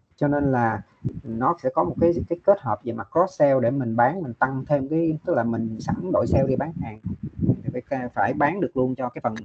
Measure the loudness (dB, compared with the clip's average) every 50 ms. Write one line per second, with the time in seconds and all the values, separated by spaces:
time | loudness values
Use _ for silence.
0 | _ _ _ -2 0 2 2 2 2 2 2 2 2 2 0 -2 -6 _ _ _
1 | -8 -8 -8 -8 -8 -8 -4 0 0 0 0 0 -2 -2 0 0 0 0 0 2
2 | 2 2 2 2 -2 -4 -4 0 4 4 4 4 2 -2 -4 -4 -4 -6 -6 -6
3 | -6 -2 2 2 2 2 2 2 4 4 4 4 2 2 0 0 0 0 2 4
4 | 4 4 2 0 -4 -6 -4 -2 -2 0 0 -2 -2 0 0 0 0 0 0 0
5 | 2 0 0 -2 -2 -2 0 0 2 0 0 -2 -2 -4 -6 -6 -6 -6 -4 -4
6 | -2 -2 0 0 2 2 2 2 2 2 2 0 -2 -4 -6 -6 -8 -8 -8 -10
7 | -10 -10 -8 -8 -10 -12 -6 -2 0 0 0 0 -2 -6 -6 -6 -6 -4 -4 -4
8 | -4 -4 -2 0 0 0 2 2 0 0 0 0 -2 -2 0 0 0 0 0 -2
9 | -6 -6 -6 -4 -4 -4 -4 -6 -8